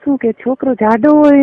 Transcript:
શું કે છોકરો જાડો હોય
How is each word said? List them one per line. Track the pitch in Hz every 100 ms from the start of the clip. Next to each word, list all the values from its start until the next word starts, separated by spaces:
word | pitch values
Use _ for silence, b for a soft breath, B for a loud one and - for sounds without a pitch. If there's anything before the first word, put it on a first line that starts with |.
શું | - 277
કે | 233
છોકરો | 214 - 262 269
જાડો | 240 214 226 294
હોય | 302 294 285